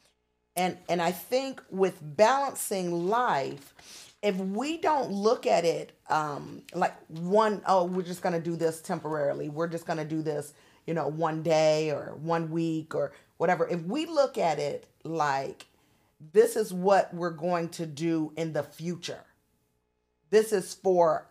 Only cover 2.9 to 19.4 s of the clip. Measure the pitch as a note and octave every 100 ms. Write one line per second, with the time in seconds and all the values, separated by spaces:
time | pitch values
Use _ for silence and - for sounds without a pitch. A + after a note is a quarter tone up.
2.9 | E3+ F3 A#3 B3 D3+ C3+ C#3+ - - -
3.9 | - - _ G#3 F#3+ F#3+ G3+ C#4+ E4 E4+
4.9 | D4+ B3 G3 G#3 B3+ - F#3+ E3+ D3+ D#3
5.9 | - - D#3 D3+ C#3+ D3 - - F3 F3+
6.9 | - - D#3+ F3 G#3 A3 G3+ - F#3+ F3+
7.9 | F#3 F3 F3+ F#3+ E3+ E3+ E3+ D#3+ D#3+ -
8.9 | E3+ D3+ D#3 C#3+ C#3 D3 D3 E3+ E3 E3
9.9 | D#3+ D3+ D#3+ D#3 D3 C#3+ - _ _ -
10.9 | E3 C#3+ D#3 D#3+ D#3+ D#3+ D#3 D#3 D#3 D#3
11.9 | C#3+ C#3+ - D#3+ E3 E3 E3 E3 D#3+ D#3
12.9 | D3 C#3+ - _ - E3+ F3 E3 F3 E3
13.9 | C4 E4 D#4 C4 A#3 F3 D3 C#3+ - -
14.9 | _ D3+ D#3+ D3 C3+ C3+ - - _ _
15.9 | _ _ _ D#3 G3 A3+ A#3 G3+ F#3 F#3
16.9 | G3 - F3 F3 D#3+ E3+ F3 E3 - E3
17.9 | C#3+ E3 E3 D#3 - E3 D#3 C#3+ - E3
18.9 | E3+ - F#2 - _